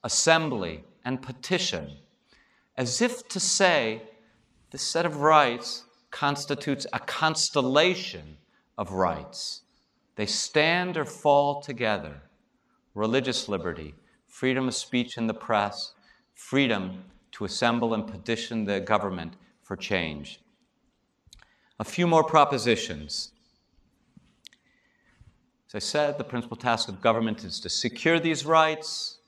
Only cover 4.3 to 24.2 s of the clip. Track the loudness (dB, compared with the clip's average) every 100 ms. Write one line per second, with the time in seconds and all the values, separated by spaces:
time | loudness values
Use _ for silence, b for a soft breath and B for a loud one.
4.3 | b b _ _ -8 -4 0 -2 2 6
5.3 | 8 6 2 -6 -12 -14 _ _ -4 -2
6.3 | -2 -4 -6 -4 -4 -4 -8 -6 0 0
7.3 | 0 0 0 2 4 4 2 -6 -12 -16
8.3 | -20 _ _ _ -8 -6 0 0 0 -8
9.3 | -12 -12 -12 _ _ _ _ _ -8 -4
10.3 | -4 -2 2 2 2 0 -4 -6 -2 4
11.3 | 4 4 0 -6 -4 0 0 -4 -16 -20
12.3 | _ _ _ _ _ _ -4 0 2 0
13.3 | -4 -4 -4 -4 -8 -12 -18 b b _
14.3 | -4 0 0 0 -4 -2 -2 -2 -4 -4
15.3 | -4 0 2 2 -4 -12 b b b b
16.3 | _ -2 2 2 2 -2 -8 -16 -20 _
17.3 | -10 -8 0 2 2 0 -2 -4 -10 -6
18.3 | -4 -4 -4 -2 -2 2 2 2 -4 -8
19.3 | -12 b b _ -10 -2 -2 -2 -6 -12
20.3 | -16 _ _ _ _ _ _ _ _ _
21.3 | -20 b b b b -8 0 4 4 6
22.3 | 6 6 4 2 2 0 -8 -10 -10 -10
23.3 | _ _ _ _ _ _ _ _ -20